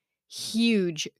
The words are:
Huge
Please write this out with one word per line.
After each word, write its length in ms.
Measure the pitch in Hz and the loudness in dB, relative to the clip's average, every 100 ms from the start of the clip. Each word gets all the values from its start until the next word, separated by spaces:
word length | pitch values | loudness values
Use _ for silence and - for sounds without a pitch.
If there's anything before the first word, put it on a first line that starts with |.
| _ _ _ | _ _ _
Huge 800 | - - 220 233 214 175 156 - _ | -14 -6 0 2 4 2 -2 -8 _